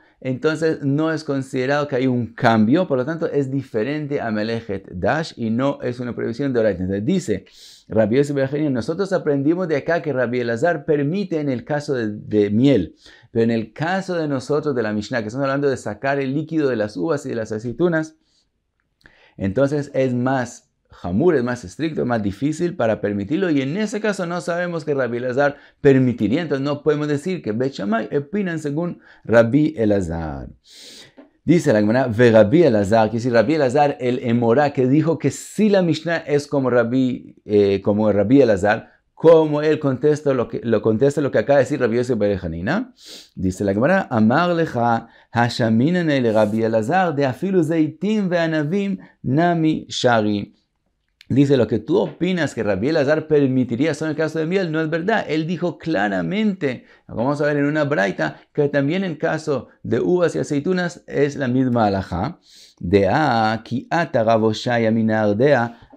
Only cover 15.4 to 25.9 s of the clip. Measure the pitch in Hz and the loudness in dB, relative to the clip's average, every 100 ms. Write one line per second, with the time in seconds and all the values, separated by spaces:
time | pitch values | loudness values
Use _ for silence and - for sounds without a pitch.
15.4 | 139 143 143 127 - 104 135 139 135 139 | -2 0 0 -2 -6 -6 -4 -2 -2 -4
16.4 | 156 165 139 120 107 - 165 143 135 117 | -4 -2 0 0 -2 -4 -4 -4 -4 -8
17.4 | 110 110 120 120 175 160 156 - _ _ | -6 -6 -8 -2 0 0 -4 -10 _ _
18.4 | _ _ _ _ _ _ _ _ _ - | _ _ _ _ _ _ _ _ _ -8
19.4 | 98 104 139 147 139 135 131 123 123 135 | -4 0 0 -2 -4 -2 -2 0 0 -2
20.4 | 120 - _ _ _ - 92 92 175 151 | -4 -10 _ _ _ -14 -4 0 2 2
21.4 | 120 120 90 - 160 151 135 120 101 95 | 0 -6 -10 -8 -6 -4 -2 -2 -2 -4
22.4 | 139 156 175 - 117 104 104 104 101 160 | -4 -2 -6 -2 -2 0 -2 -4 -4 -2
23.4 | 135 139 131 175 214 262 214 196 170 175 | 0 0 -2 -4 -4 -4 -4 -4 -4 -6
24.4 | 175 170 180 170 151 135 123 117 127 123 | -4 -4 -4 -6 -4 -2 -2 -4 -4 0
25.4 | 143 - - _ 143 | 0 -2 -14 _ 4